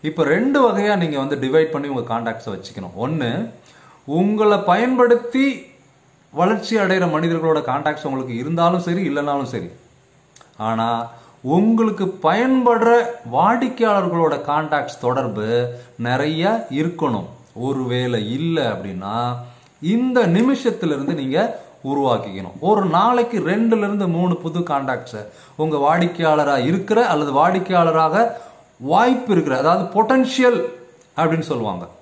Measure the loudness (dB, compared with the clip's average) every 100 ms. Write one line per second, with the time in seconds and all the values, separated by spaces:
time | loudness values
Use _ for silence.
0 | -6 -2 2 2 2 4 2 2 2 2
1 | 0 -2 -2 -2 2 2 2 -2 -4 -6
2 | -4 -4 -4 -6 -8 -10 -12 -14 -14 -6
3 | -4 -2 -2 -4 -6 -12 -20 -20 -20 -20
4 | -4 0 2 4 4 4 4 2 2 4
5 | 4 4 2 0 0 -2 -12 -20 _ _
6 | _ _ _ -2 0 0 0 0 2 2
7 | 2 0 0 0 2 0 0 -2 -2 -4
8 | -4 -6 -6 -6 -4 2 2 2 -2 -2
9 | -2 -2 -2 -2 -2 -6 -8 -14 _ _
10 | _ _ _ -20 -20 -6 -4 -2 0 -2
11 | -6 -14 -20 _ 0 2 4 2 2 0
12 | -4 -2 0 0 2 2 4 4 4 4
13 | 2 -8 -4 2 2 2 -2 0 2 2
14 | 0 2 2 0 -2 -2 0 -2 -4 -4
15 | -2 -2 -2 -4 0 0 -2 -8 -18 -8
16 | -2 0 0 0 0 0 -4 -2 -2 -2
17 | -2 -2 -6 -16 -20 -8 -4 -4 -2 -2
18 | -2 -2 -4 -4 -2 0 -2 -4 -8 -8
19 | -6 -4 -4 -6 -12 -20 -20 _ -2 0
20 | 0 2 2 2 2 2 -2 -2 -4 -2
21 | -4 -4 -2 -2 -2 -4 -16 -14 -6 -2
22 | 0 0 -2 -10 -12 -6 0 2 2 2
23 | 2 2 0 -2 -2 0 2 2 0 -2
24 | 0 0 0 0 -4 -6 -2 -2 -2 -6
25 | -6 -14 -14 -18 -20 -6 -2 2 2 2
26 | 0 0 2 2 2 2 0 -2 0 2
27 | 2 0 0 2 2 2 0 2 4 4
28 | 2 2 0 -2 -16 -20 -20 _ 0 2
29 | 4 2 2 0 2 0 2 2 0 0
30 | 2 2 2 2 2 2 -2 -8 -20 -20
31 | _ -2 0 0 -2 -4 -4 -6 -10 -20